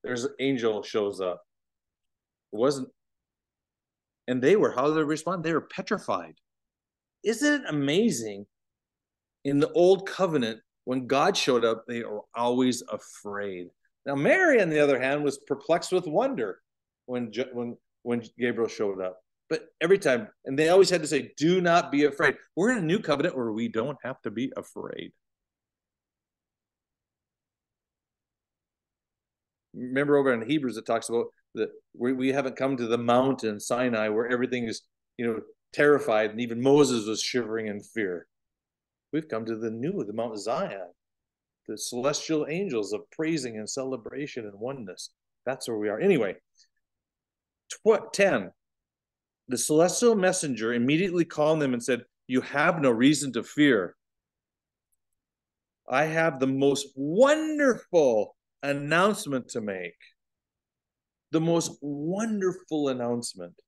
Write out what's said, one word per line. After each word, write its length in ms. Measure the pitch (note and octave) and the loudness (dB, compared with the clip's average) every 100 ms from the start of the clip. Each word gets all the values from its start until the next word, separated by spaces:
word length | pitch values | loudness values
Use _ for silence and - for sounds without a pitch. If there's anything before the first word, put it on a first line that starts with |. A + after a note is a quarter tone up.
There's 220 | - B2 | -6 -6
an 100 | C3 - | -6 -2
angel 440 | C3+ C3 A2+ G#2 | -2 0 0 -2
shows 380 | - A2+ G2+ F#2 | -2 -2 -2 -2
up. 220 | F#2 F2 _ _ _ _ _ _ _ _ _ _ _ | -6 -6 _ _ _ _ _ _ _ _ _ _ _
It 40 | G#2+ | 0
wasn't, 320 | C3 C#3 B2+ _ _ _ _ _ _ _ _ _ _ _ _ _ - | 0 0 -10 _ _ _ _ _ _ _ _ _ _ _ _ _ -6
and 120 | B2+ | 0
they 160 | C3 G#3 | 4 6
were, 160 | B2+ | 4
how 140 | A#2+ C#3+ | 2 0
did 100 | D#3 | 0
they 80 | |
respond? 400 | D3+ D#3 E3+ F3+ | 0 -2 -4 -4
They 80 | D#3+ | -2
were 80 | D#3 | -2
petrified. 760 | - - F#3+ G#3+ - F#2+ E2 D#2 _ _ _ _ _ _ _ _ | -4 -12 -6 -6 -4 -6 -6 -20 _ _ _ _ _ _ _ _
Isn't 400 | G3 A3+ D4 D4 | -4 0 0 0
it 60 | A3+ | -2
amazing? 760 | D3+ C#3 E3 A#3 B2+ A2 G2+ G#2 _ _ _ _ _ _ _ _ _ | -2 2 2 2 0 -6 -10 -14 _ _ _ _ _ _ _ _ _
In 140 | C#3+ C#3+ | -2 0
the 140 | D#3 | 2
old 340 | E3 F3 F#3+ F#3+ | 4 6 6 0
covenant, 540 | - F#3 D3+ A2+ A2+ _ _ | -2 0 0 -2 -6 _ _
when 220 | - C3 A#2+ | -6 -6 0
God 300 | C3+ E3+ G3 | 2 2 2
showed 280 | - B2 | 2 2
up, 200 | A2+ A2+ - | 2 0 -6
they 160 | A#2 | -8
were 200 | G#2+ G#2 - | -8 -10 -10
always 480 | A#2 A#2+ B2 B2+ A#2+ - | -4 0 2 2 0 -6
afraid. 800 | G#2 - - G#2 G2+ G2+ F2+ F2 _ _ _ C3+ | -10 -12 -16 -10 -8 -8 -8 -14 _ _ _ -6
Now, 80 | |
Mary, 460 | C#3 E3+ F4+ F4+ B3 | -2 2 4 4 4
on 100 | F3 | 2
the 100 | D3+ | 4
other 200 | D3 C3 | 4 2
hand, 240 | C3+ D3 | 0 0
was 140 | D3 C3+ - | -2 -4 -6
perplexed 460 | C3+ - E3+ - | -6 0 -2 2
with 140 | F#3 F3 | -2 0
wonder 540 | D#3+ C4+ A3 G#2+ - _ _ _ _ - | 0 0 -2 -6 -8 _ _ _ _ -8
when 260 | B2 A#2+ | -6 -6
Ju-, 180 | G#2+ B2+ | -6 -6
when, 240 | A#2+ A#2+ A#2 _ _ | -6 -8 -10 _ _
when 200 | A#2+ A#2+ A2 - | -4 -4 -6 -4
Gabriel 300 | B2 A2 A2 | -2 0 -2
showed 320 | - G#2 F#2+ | -2 -4 -2
up. 180 | F#2 F#2 _ _ _ | -6 -8 _ _ _
But 160 | D#3+ - _ | -8 -8 _
every 180 | E3 G3 | 4 4
time, 300 | D#3 B2 G#2+ _ - | 4 0 -2 _ -6
and 120 | C3+ | 2
they 120 | D#3 | 6
always 200 | F#3 F3 | 8 6
had 120 | F3 | 4
to 40 | D3 | 0
say, 260 | D3 A#2 - | -2 -4 -2
"Do 240 | D#3 F#3 | 2 4
not 320 | F3 F3 E3+ | 4 4 4
be 120 | C#3+ | 2
afraid." 320 | C#3+ C#3 D3 - _ - | 2 4 2 2 _ 0
We're 160 | G#3 | 0
in 60 | B3 | 2
a 40 | |
new 180 | D#3+ G3+ | 0 0
covenant 360 | - C#3+ E3 C#3 | 0 0 0 -2
where 160 | A#2 | -4
we 160 | G#2+ A#2 | -4 -4
don't 300 | G#2+ B2+ C#3+ | -2 -4 -6
have 180 | B2 C3 | -10 -10
to 80 | A#2 | -8
be 200 | G#2+ C3 - | -6 -6 -8
afraid. 560 | - G2+ - - - _ _ _ _ _ _ _ _ _ _ _ _ _ _ _ _ _ _ _ _ _ _ _ _ _ _ _ _ _ _ _ _ _ _ _ _ _ _ _ _ _ _ _ _ _ _ | -12 -14 -12 -12 -14 _ _ _ _ _ _ _ _ _ _ _ _ _ _ _ _ _ _ _ _ _ _ _ _ _ _ _ _ _ _ _ _ _ _ _ _ _ _ _ _ _ _ _ _ _ _
Remember 420 | A2 B2 C3 D3 C#3+ | -12 -4 -2 4 4
over 160 | C3+ | 4
in 160 | A#2 A2+ | 0 0
Hebrews, 280 | D#3 B2+ A2 | -2 -2 -6
it 100 | G#2+ | -4
talks 220 | A#2 - | -4 0
about 180 | A#2 A#2 _ _ | -2 -2 _ _
that 160 | A#2+ G#2+ - _ - | -6 -6 -6 _ -4
we, 160 | A#2+ | -2
we 160 | C3 C3 | 0 0
haven't 280 | C#3 C3 A#2 | 0 -2 -2
come 200 | C3+ C3+ | -2 -2
to 100 | A#2 | 0
the 120 | A#2 | 0
mountain 600 | A#2+ A#2+ C3+ B2+ A2 G#2 | 4 4 4 0 -4 -6
Sinai 480 | - B2 B2+ A2+ G#2+ | -4 0 0 0 0
where 200 | G#2+ A#2+ | 0 0
everything 380 | B2 B2+ B2+ A#2 | 0 0 -2 -4
is, 160 | G#2 _ _ _ - | -8 _ _ _ -6
you 100 | A#2 | -4
know, 140 | A2 - - _ | -4 -8 -20 _
terrified, 580 | - D3 C#3+ - G#2+ G#2+ | 2 4 4 4 0 0
and 100 | A2 | -4
even 220 | A#2+ A#2 | -6 0
Moses 440 | C3 C#3+ C3+ A#2+ G#2+ | 4 6 6 4 -2
was 160 | G#2+ | -4
shivering 440 | - B2+ G#2+ A2 A2 | -2 -4 -2 -4 -4
in 140 | G2+ | -8
fear. 460 | F#2+ A2+ G2 F2 - _ _ _ _ _ _ _ _ | -8 -4 -4 -4 -10 _ _ _ _ _ _ _ _
We've 160 | D3+ D#3+ | -8 -4
come 160 | A2 | -8
to 120 | A2+ A2+ | -6 -6
the 140 | A2+ | -6
new, 340 | A2+ C#3+ G3+ | -4 -6 -4
the 80 | G#2 | -6
Mount 260 | A2 A#2 G#2+ | -4 -6 -6
Zion, 500 | G2 C#3+ F#3+ G2+ F2 _ _ _ _ _ _ _ - | -4 -4 -4 -8 -14 _ _ _ _ _ _ _ -12
the 100 | G#2+ | -10
celestial 720 | - A#2+ C3+ D3 - D#3 C#3 | -8 -2 -2 -2 -2 -2 -2
angels 440 | E3+ G3+ A#2+ G#2 | -4 -2 -4 -2
of 180 | G#3 - | -6 -8
praising 460 | - D#3 D#3+ B2 A2 | -6 -4 -2 -4 -8
and 100 | G#2+ | -8
celebration 760 | - C3 C3 A2 C3 C#3+ B2+ | -8 -6 -8 -10 -10 -10 -10
and 140 | G#2+ G2 | -12 -10
oneness. 520 | A#2 C3+ G2 F2+ - _ _ _ | -10 -8 -12 -14 -18 _ _ _
That's 240 | - C3 - | -8 -8 -6
where 100 | A2 | -4
we 100 | G#2+ | -2
are. 100 | G2+ | 0
Anyway, 380 | F#3+ E3 G2+ - _ _ _ _ _ _ _ _ _ _ _ _ _ | 2 4 0 -6 _ _ _ _ _ _ _ _ _ _ _ _ _
tw-, 440 | - G#3+ G#3 - | -2 2 2 0
ten, 400 | - G3 C3 F#2 _ _ _ _ _ _ _ _ _ - | 0 2 2 -4 _ _ _ _ _ _ _ _ _ -8
the 100 | B2 | -6
celestial 560 | - D#3 F3+ - A#3+ | 2 4 4 4 4
messenger 580 | G#3+ F#3 F3+ D#3 A2+ A2+ | 4 2 0 -4 -2 -2
immediately 500 | A#2+ B2 D#3 F#3+ F3 | 0 2 2 0 0
called 360 | E3 - D3+ D#3+ | -2 0 2 2
them 140 | C#3 | 0
and 80 | A#2+ | -2
said, 200 | A#2+ A#2+ - _ - | -2 -4 -4 _ -4
"You 120 | B2+ | -4
have 400 | - C#3 D#3+ E3 | -2 0 0 2
no 100 | C#3 | 2
reason 420 | A#2 C3 D3+ C#3+ | 4 4 4 -2
to 100 | A#2 | -6
fear. 540 | - - D3 A2 F2 _ _ _ _ _ _ _ _ _ _ _ _ _ _ _ _ _ _ _ - | -6 2 4 4 0 _ _ _ _ _ _ _ _ _ _ _ _ _ _ _ _ _ _ _ -2
I 160 | C3 | 0
have 340 | D#3 D#3+ E3 C3+ | 0 2 0 0
the 80 | C3 | -2
most 420 | C3+ C#3 C3+ - | 2 2 2 -4
wonderful 1400 | C3+ C#3+ F3+ C4+ D#4 D#4 D4+ C#4 A3+ - E3+ C3+ A2 - _ _ _ | -8 -2 4 6 4 0 2 2 0 0 4 4 2 -2 _ _ _
announcement 840 | C#3+ C#3+ C#3+ E3 G3 G#3 D3 C3 A#2 | -4 -4 0 4 4 2 -4 -6 -6
to 120 | A#2+ | -8
make." 360 | G#2 F#2+ F2 _ - _ _ _ _ _ _ _ _ _ _ _ _ | -6 -8 -10 _ -20 _ _ _ _ _ _ _ _ _ _ _ _
The 80 | D#3+ | 0
most 380 | E3 E3+ D#3+ E3 | 2 2 0 -8
wonderful 1080 | C#3+ C#3+ D#3 F#3+ A3+ G#3 F#3 F3+ _ D#3 C#3+ | -10 -6 -4 -4 -2 0 -2 -4 _ -2 0
announcement. 680 | B2+ A#2+ A#2+ A#2 F#2+ F2 - | 0 -2 -2 -4 -12 -14 -16